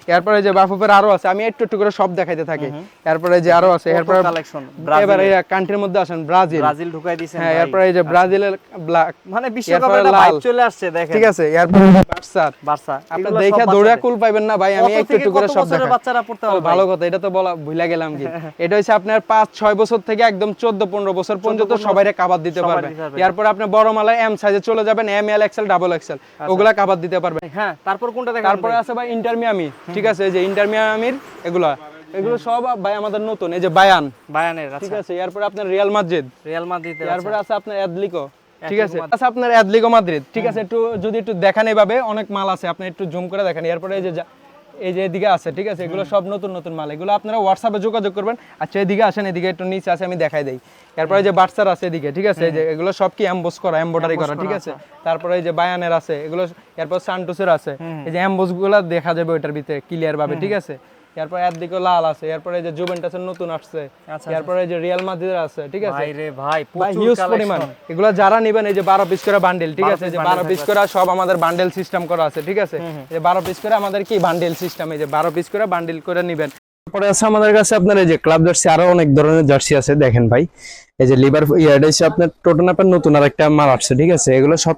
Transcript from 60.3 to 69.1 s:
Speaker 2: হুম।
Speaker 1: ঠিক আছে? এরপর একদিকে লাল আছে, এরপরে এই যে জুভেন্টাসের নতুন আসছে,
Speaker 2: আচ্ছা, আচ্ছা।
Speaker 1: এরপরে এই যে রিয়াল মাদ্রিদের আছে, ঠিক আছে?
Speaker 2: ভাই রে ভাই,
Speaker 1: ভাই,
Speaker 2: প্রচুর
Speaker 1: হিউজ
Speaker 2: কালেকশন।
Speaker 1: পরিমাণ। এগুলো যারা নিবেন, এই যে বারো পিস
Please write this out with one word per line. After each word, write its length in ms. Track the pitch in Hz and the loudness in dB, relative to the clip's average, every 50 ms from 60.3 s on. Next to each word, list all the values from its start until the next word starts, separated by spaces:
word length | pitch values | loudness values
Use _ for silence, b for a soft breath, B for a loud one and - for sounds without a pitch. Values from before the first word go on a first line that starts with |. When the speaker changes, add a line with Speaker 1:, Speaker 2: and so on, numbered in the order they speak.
| 147 | -4
Speaker 2:
হুম। 60 | 160 | -4
Speaker 1:
ঠিক 120 | 185 202 | -4 -4
আছে? 240 | 208 190 - - 139 127 b b b b b b - | -4 -6 -6 -10 -16 -18 b b b b b b -14
এরপর 220 | 160 156 151 180 175 | -12 -10 -8 -6 -4
একদিকে 400 | 180 180 165 165 175 165 180 185 | -4 -4 -4 -6 -8 -8 -6 -2
লাল 240 | 180 180 175 170 165 | 0 0 2 2 2
আছে, 200 | 160 151 - 165 156 | 0 -2 -4 -6 -8
এরপরে 240 | 160 156 - 175 175 | -8 -8 -8 -6 -6
এই 60 | 175 | -6
যে 100 | 165 170 | -6 -6
জুভেন্টাসের 480 | 151 160 180 180 180 170 170 170 180 180 | -6 -6 -6 -6 -6 -6 -8 -8 -8 -10
নতুন 300 | 180 185 175 185 175 170 | -10 -10 -10 -10 -8 -8
আসছে, 300 | 160 156 - _ 165 156 | -10 -10 -12 _ -12 -12
Speaker 2:
আচ্ছা, 320 | 143 135 _ _ _ 156 156 | -12 -12 _ _ _ -16 -16
আচ্ছা। 140 | 151 - 160 | -12 -10 -8
Speaker 1:
এরপরে 280 | 160 160 156 180 180 185 | -8 -6 -4 -4 -4 -2
এই 80 | 180 165 | -2 -4
যে 80 | 180 165 | -4 -4
রিয়াল 240 | 165 180 180 180 | -4 -4 -4 -4
মাদ্রিদের 340 | 185 190 185 160 180 190 185 | -4 -6 -6 -6 -6 -6 -4
আছে, 260 | 170 160 143 - 156 143 143 | -4 -6 -6 -8 -12 -12 -10
ঠিক 120 | 160 202 214 | -8 -8 -6
আছে? 80 | 196 | -6
Speaker 2:
ভাই 200 | 139 143 147 151 | -4 -6 -6 -8
রে 180 | 143 151 156 151 | -8 -8 -10 -10
ভাই, 200 | 131 131 139 147 | -10 -8 -4 -4
Speaker 1:
ভাই, 120 | 160 156 143 - | -4 -4 -4 -6
Speaker 2:
প্রচুর 300 | - 175 185 202 185 - | -6 -4 -4 -2 -2 0
Speaker 1:
হিউজ 140 | 214 233 240 | 2 2 2
Speaker 2:
কালেকশন। 200 | - 185 185 226 | 2 0 -2 -2
Speaker 1:
পরিমাণ। 240 | 214 214 202 180 156 151 135 - - _ 170 | -2 -2 -2 -2 -4 -6 -8 -10 -16 _ -8
এগুলো 240 | 165 175 208 220 | -2 0 2 2
যারা 280 | 190 196 196 196 220 226 | 4 4 4 4 4 4
নিবেন, 260 | 226 220 214 226 208 | 2 2 0 0 0
এই 80 | 202 190 | 0 -2
যে 80 | 196 | 0
বারো 220 | 170 190 190 196 196 | 2 2 2 2 2
পিস 160 | 170 | 0